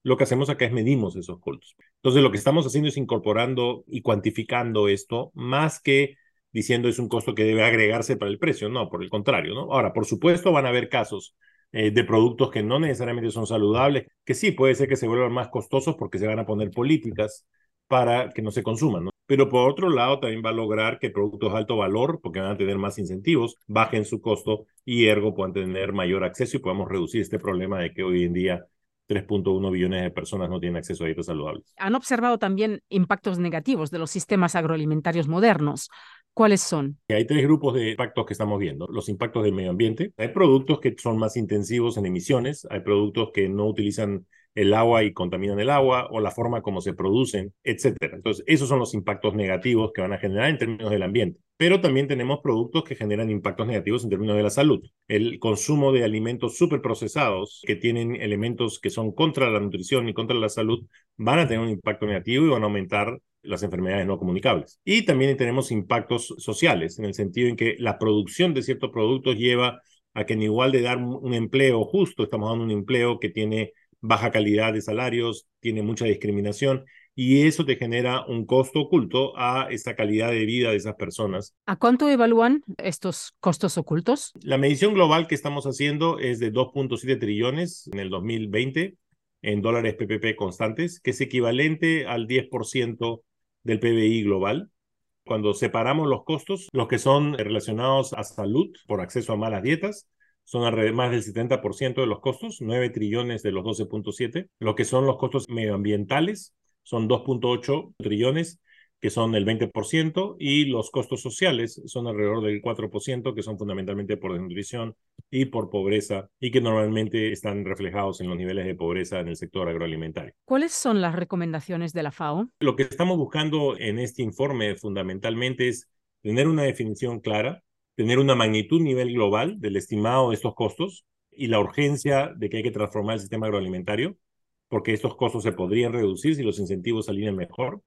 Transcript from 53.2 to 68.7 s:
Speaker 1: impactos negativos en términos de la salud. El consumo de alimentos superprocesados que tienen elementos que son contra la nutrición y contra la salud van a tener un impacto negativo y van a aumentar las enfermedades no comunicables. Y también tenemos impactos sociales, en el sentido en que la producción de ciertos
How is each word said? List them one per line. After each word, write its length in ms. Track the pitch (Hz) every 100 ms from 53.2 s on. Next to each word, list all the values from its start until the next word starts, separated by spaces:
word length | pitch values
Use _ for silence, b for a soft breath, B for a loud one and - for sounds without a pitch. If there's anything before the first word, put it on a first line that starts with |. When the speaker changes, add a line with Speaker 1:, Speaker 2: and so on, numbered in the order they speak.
| 113
Speaker 1:
impactos 340 | 104 95 90 113
negativos 360 | 110 90 117
en 60 | 113
términos 260 | 95 107 104
de 80 |
la 60 | 104
salud. 380 | 135 147 104 - _ _
El 320 | 107 117 -
consumo 520 | 113 101 - 147 139
de 120 | 131
alimentos 520 | 113 110 113 123 120 -
superprocesados 1040 | 170 147 120 110 107 156 127 95 101 - -
que 100 | 104
tienen 400 | 120 117 117 117
elementos 640 | 107 101 117 117 117 -
que 100 | 101
son 200 | 101 110
contra 380 | 95 160 151 123
la 100 | 107
nutrición 480 | 101 90 90 135 117
y 60 |
contra 240 | 104 110 123
la 120 | 110
salud 360 | 117 110 117 - b b -
van 220 | 110 156
a 80 | 143
tener 160 | 113
un 60 | 113
impacto 360 | 98 - 104 107
negativo 400 | 98 92 127 160
y 40 |
van 140 | 123
a 20 | 107
aumentar 540 | 104 92 104 107 127 _ _
las 180 | - 90
enfermedades 460 | 98 90 92 98 92
no 100 | 92
comunicables. 640 | 90 92 - 82 - _
Y 220 | - 220 220
también 320 | 135 135 131
tenemos 340 | 120 131 123
impactos 640 | 110 92 117 - 120 - -
sociales, 580 | - 104 165 98 82 -
en 80 | 104
el 80 |
sentido 340 | 95 98 92 123
en 80 | 117
que 200 | 117 -
la 200 | 113 101
producción 560 | 110 104 95 - 180
de 100 | 139
ciertos 260 | 117